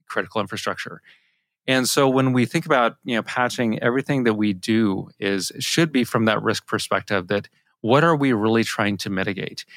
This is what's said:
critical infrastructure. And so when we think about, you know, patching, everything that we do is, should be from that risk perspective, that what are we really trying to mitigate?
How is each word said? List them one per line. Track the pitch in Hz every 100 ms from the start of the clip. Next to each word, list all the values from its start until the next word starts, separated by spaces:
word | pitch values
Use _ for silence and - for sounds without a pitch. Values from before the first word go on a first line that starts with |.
| -
critical | 107 95 117
infrastructure. | 113 107 107 92 - - _ _ _ _ _ _ -
And | 131 120
so | 147 135
when | 131 131
we | 127 120
think | 170 165
about, | 135 117 -
you | - 113
know, |
patching, | - 127 123 - 117 110
everything | 123 131 135 139 117
that | 107
we | 107
do | 92 - 113 107 98 90 _
is, | 98 98 85 -
should | - - 165
be | 135
from | 117 117 110
that | 104
risk | 113 107 -
perspective, | 107 - 98 - 101 90
that | 104 - _ _ _
what | 110 135
are | 165 151
we | 135
really | 113 110 113
trying | 110 - 104 101
to | 101
mitigate? | 95 101 92 - - -